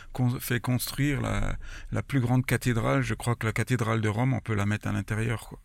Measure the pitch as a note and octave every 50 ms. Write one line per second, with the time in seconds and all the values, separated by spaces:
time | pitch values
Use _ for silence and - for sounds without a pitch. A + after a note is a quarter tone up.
0 | - - - - B2+ B2 B2 - - - A#2+ A#2+ - - B2 A#2 - - - -
1 | C#3 D3 C#3 B2 A2+ G#2+ G#2 G2+ G2+ G2 F#2 - - - - - - - A2 G#2+
2 | - - C#3 C#3 A#2 A#2+ B2+ B2+ B2+ - B2+ A#2 - B2+ A#2 A2+ A2 B2+ C3+ C#3
3 | B2+ A2+ A2+ - - B2 A#2 - - A2+ - - A2 - B2+ A#2+ A#2 A2 A2+ A2+
4 | G#2+ G#2+ G2 G#2+ B2 C3+ B2+ A2 - - A2 G2 G2+ G2+ G#2 G2+ - G2+ G2+ G2+
5 | G2 - A2 G#2 A2+ A#2+ A#2 - - - - -